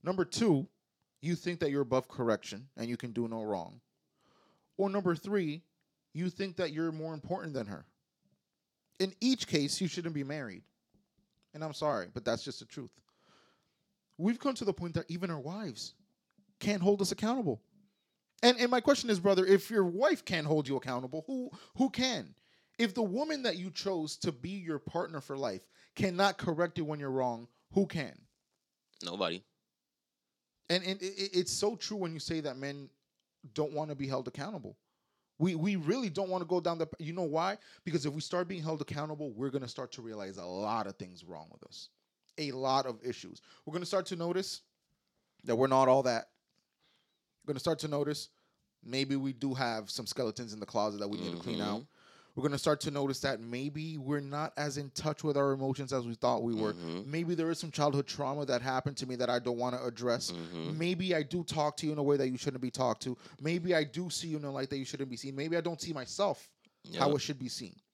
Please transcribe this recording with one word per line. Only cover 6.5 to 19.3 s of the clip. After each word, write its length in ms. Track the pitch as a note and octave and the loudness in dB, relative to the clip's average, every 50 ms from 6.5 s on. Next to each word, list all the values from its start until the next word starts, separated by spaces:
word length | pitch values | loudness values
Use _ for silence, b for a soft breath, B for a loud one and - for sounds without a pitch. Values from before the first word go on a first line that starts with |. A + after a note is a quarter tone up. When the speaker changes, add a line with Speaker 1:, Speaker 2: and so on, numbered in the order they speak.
| E3 | -2
Speaker 1:
that 140 | F#3 F3+ E3 | -2 -2 0
you're 200 | E3 D#3 E3 E3 | 0 0 0 0
more 220 | D#3+ D#3 D#3 E3 D#3+ | -2 -4 -6 -6 -8
important 400 | D3 B2+ - F3+ G3 - D#3+ C#3+ | -8 -4 -4 -4 -4 -4 -4 -4
than 140 | C3 A2 | -4 -4
her. 180 | G2+ G2 D2 - _ _ _ _ _ _ _ _ _ _ _ _ _ _ _ _ _ _ _ _ _ _ _ | -4 -6 -10 -12 _ _ _ _ _ _ _ _ _ _ _ _ _ _ _ _ _ _ _ _ _ _ _
In 140 | F#3+ F#3+ F#3+ _ | -2 -2 -2 _
each 260 | A3+ B3+ C4 - - | 4 4 4 4 0
case, 320 | - - D3+ C#3+ C#3+ - - | 0 2 2 2 2 0 0
you 60 | F#3+ | -2
shouldn't 280 | D#3+ - F#3 E3 E3+ D#3 | -2 -2 -2 -4 -4 -4
be 80 | D3 C#3 | -4 -4
married. 400 | C3+ D3 D3+ C3+ A2 F#2 F#2 - _ _ _ _ _ _ _ _ _ _ _ _ _ _ _ _ _ - | -4 -6 -6 -6 -8 -10 -14 -16 _ _ _ _ _ _ _ _ _ _ _ _ _ _ _ _ _ -10
And 100 | D3+ D#3+ | -8 -8
I'm 100 | D#3 C#3+ | -8 -4
sorry, 340 | - D#3+ D3+ C#3 G#2+ F2+ F2+ - | 0 0 2 2 0 -2 -4 -8
but 120 | B2 G#2 | -4 0
that's 180 | A#2+ A#2 A2+ - | 0 0 0 -2
just 160 | C#3 A#2+ - | -8 -10 -10
the 60 | A2 | -14
truth. 260 | _ - D3+ C3 - _ _ _ b b b b b b b b b b b b b b b _ _ _ _ _ _ _ | _ -12 -12 -12 -12 _ _ _ b b b b b b b b b b b b b b b _ _ _ _ _ _ _
We've 220 | - E3 G#3+ A#3 - | 0 0 0 0 2
come 160 | - C#4+ B3+ | 0 -2 -2
to 100 | - A3+ | 0 -2
the 80 | G3+ F#3 | -2 -2
point 220 | - F3 F3 D#3 | -2 -4 -4 -4
that 100 | E3+ - - | -4 -4 -4
even 200 | E3 F3 F#3 F3 | -4 -4 -2 -4
our 100 | E3 D3 | -4 -4
wives 540 | B2+ D3 F3+ G#3 A3 E3 A2 G#2 - - - _ _ _ _ _ _ _ _ _ _ _ _ _ | -6 -8 -8 -6 -6 -8 -8 -8 -12 -12 -14 _ _ _ _ _ _ _ _ _ _ _ _ _
can't 220 | - G#3 G#3 G3 | 0 0 2 6
hold 200 | E3+ G3+ G3+ G3 | 6 6 6 6
us 100 | G3+ F3 | 4 0
accountable. 500 | G3 - G#3+ A3 B3 C4+ G#3+ D#3 A2+ G#2 _ _ _ _ _ _ _ _ _ _ _ _ _ _ _ - | 0 0 0 0 2 2 2 0 0 -2 _ _ _ _ _ _ _ _ _ _ _ _ _ _ _ 6
And, 180 | - A#3+ B3 A3+ | 8 8 8 8
and 100 | A#3+ A#3+ | 4 4
my 120 | B3 B3 | 4 4
question 280 | - - C#4+ - - A#3 | 6 6 4 6 4 2
is, 100 | G#3+ F3+ | 2 6
brother, 260 | E3+ G3+ | 6 6